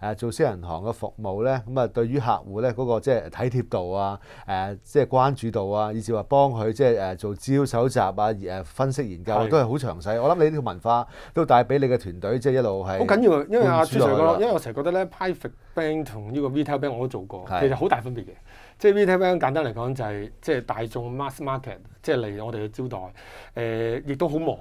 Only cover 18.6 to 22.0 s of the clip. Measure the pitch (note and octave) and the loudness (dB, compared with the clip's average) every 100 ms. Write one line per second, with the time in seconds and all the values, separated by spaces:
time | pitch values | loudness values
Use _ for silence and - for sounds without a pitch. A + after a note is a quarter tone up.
18.6 | - - G#3+ G3+ G3+ F#3 F#3 F3+ C3 C#3+ | -20 2 4 6 6 4 4 2 2 0
19.6 | C#3+ A2 A#2+ C3+ A2 G#2 G#2+ - - C#3+ | -2 -4 -4 -4 -6 -6 -10 -12 -2 -2
20.6 | A#2+ G#2+ A#2 A#2+ A#2+ B2+ C#3 C3 C#3+ C3+ | -2 -6 -6 -6 -8 -6 -8 -8 -6 -6
21.6 | C3 F#2 F#2 - | -6 -14 -18 -12